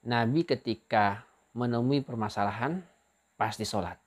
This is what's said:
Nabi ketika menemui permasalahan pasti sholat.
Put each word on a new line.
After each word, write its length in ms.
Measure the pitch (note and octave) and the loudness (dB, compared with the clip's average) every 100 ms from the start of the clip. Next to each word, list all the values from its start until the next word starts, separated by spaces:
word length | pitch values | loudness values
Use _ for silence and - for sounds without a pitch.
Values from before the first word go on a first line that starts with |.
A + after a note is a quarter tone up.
Nabi 400 | A#2+ A#2+ A#2 D3 | 0 2 2 2
ketika 800 | E3 B2 A#2+ A2 _ A2+ G2+ G#2 - _ _ | 0 -2 -2 -6 _ 4 4 0 -10 _ _
menemui 480 | A#2 A#2+ A#2 B2 C#3+ | -4 0 2 2 2
permasalahan 800 | C3 A#2+ G#2+ G#2+ G2+ G#2+ B2+ F3+ F3+ _ _ _ _ _ | 0 -4 -4 0 -2 0 -4 -4 -8 _ _ _ _ _
pasti 240 | G#2+ G#2+ | -4 -2
sholat. 320 | G#2+ G#2 F2 F2+ | -4 -4 -4 -10